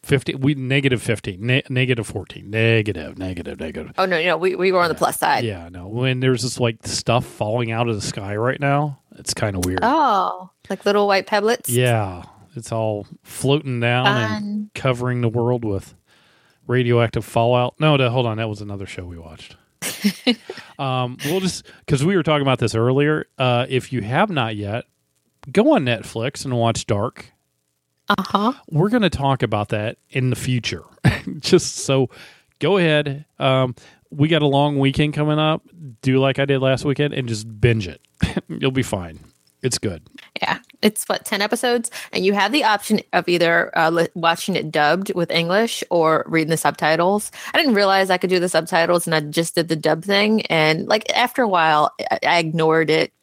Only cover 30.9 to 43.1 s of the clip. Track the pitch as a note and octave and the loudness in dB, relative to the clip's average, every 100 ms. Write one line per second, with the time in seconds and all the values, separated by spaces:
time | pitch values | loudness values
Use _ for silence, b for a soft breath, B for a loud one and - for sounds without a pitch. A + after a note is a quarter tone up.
30.9 | - - - - D3+ - F#3 - - - | 2 2 2 -8 -8 4 4 4 -8 0
31.9 | C3+ B2+ B B B B _ D3 G3 E3+ | 0 0 B B B B _ 0 2 4
32.9 | D3+ D3 C#3 D3+ _ C#3 C3 C3 A#2+ B | 2 0 -6 -12 _ 2 2 2 -4 B
33.9 | B _ D3+ D#3 D#3+ D3 C#3 D3 C#3 C3+ | B _ 0 2 4 4 4 2 2 2
34.9 | C3+ D3+ D3 D3+ D3+ D#3 D#3+ _ E3+ D3 | 2 0 0 0 2 0 -2 _ -20 -20
35.9 | A2+ C3+ C3 C3+ C3 C#3 C3+ C3 C3 D3 | -4 0 2 2 0 0 2 2 0 0
36.9 | C3+ D3 - B2 A2 A2 G#2+ A#2+ A2+ F#2 | -2 -2 -2 -4 -6 -8 2 2 2 -2
37.9 | - _ _ - - - - C3+ C3 A#2+ | -12 _ _ -2 -2 -8 -4 -2 -2 -2
38.9 | G2 F2 D#2+ - _ _ _ B2+ - A2 | -4 -6 -14 -20 _ _ _ -4 -4 -6
39.9 | E2 - - B - G3 - _ _ G#3+ | -8 -16 -20 B -6 -4 -4 _ _ 0
40.9 | G#3+ - F#3+ - G3+ G#3 A#3 B3 A#3+ A#3 | 0 -6 -6 -4 -4 -2 -2 0 0 -2
41.9 | B B - F#3 G#3 G3 A3 G#3+ G#3 - | B B -2 0 2 2 2 2 0 0
42.9 | G#3+ - | -2 0